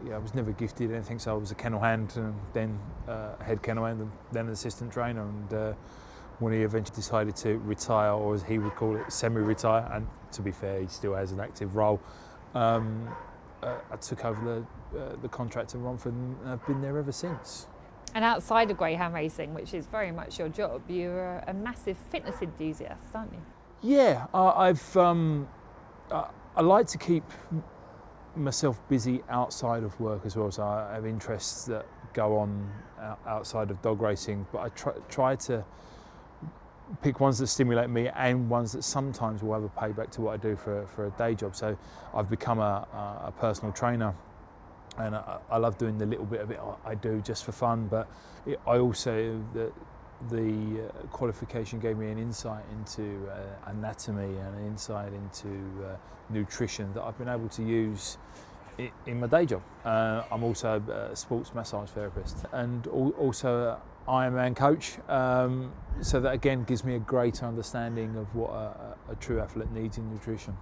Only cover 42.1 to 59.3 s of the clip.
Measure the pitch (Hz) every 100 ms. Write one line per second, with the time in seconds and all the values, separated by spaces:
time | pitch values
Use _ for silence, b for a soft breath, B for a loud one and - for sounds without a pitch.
42.1 | 110 101 110 - 113 104 101 107 104 101
43.1 | 104 - - 117 104 107 98 120 120 110
44.1 | 95 - - - - - - - - 110
45.1 | 107 - 90 - 117 113 101 113 107 107
46.1 | 117 104 113 104 117 104 101 110 110 113
47.1 | 110 101 110 - - 120 117 110 110 110
48.1 | B B B - 143 - 120 123 110 131
49.1 | 110 113 113 110 113 113 - - - -
50.1 | - 120 113 110 107 107 110 110 - -
51.1 | - 123 107 117 120 107 113 110 110 107
52.1 | 110 117 110 117 107 107 107 104 - 107
53.1 | 101 98 98 98 98 - 104 107 107 -
54.1 | 101 98 95 95 101 104 107 - 107 101
55.1 | 101 101 - 101 98 95 95 95 95 B
56.1 | B - 110 101 - 120 - 98 101 117
57.1 | 110 123 120 113 - 113 113 110 104 -
58.1 | - B B B B - - 123 - -
59.1 | 120 120